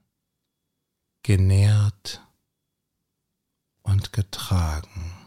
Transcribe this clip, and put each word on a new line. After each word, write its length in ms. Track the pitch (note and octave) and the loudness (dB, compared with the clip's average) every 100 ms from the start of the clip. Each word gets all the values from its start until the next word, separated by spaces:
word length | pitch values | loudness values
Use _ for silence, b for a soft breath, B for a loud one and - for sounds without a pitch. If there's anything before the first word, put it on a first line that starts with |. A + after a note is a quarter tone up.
| _ _ _ _ _ _ _ _ _ _ _ _ | _ _ _ _ _ _ _ _ _ _ _ _
genährt 960 | - F#2+ F#2+ G2 G2+ G#2 G#2 - - - _ _ _ _ _ _ _ _ _ _ _ _ _ _ _ _ | 0 2 4 4 4 4 0 -4 -12 -16 _ _ _ _ _ _ _ _ _ _ _ _ _ _ _ _
und 320 | - G2 - | -2 -2 -2
getragen. 1000 | - F#2+ - - F#2 D#2+ D#2 - F2 E2 F2+ | -6 -6 -8 -4 -2 -2 -6 -10 -14 -14 -14